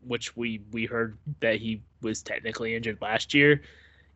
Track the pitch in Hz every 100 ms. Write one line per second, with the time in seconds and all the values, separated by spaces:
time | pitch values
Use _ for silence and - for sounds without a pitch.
0 | 127 120 - 120 117 110 104 113 110 117
1 | 113 104 147 147 113 107 113 110 - _
2 | 113 110 - - 110 110 113 113 113 104
3 | 107 110 - 143 143 143 - - - _
4 | _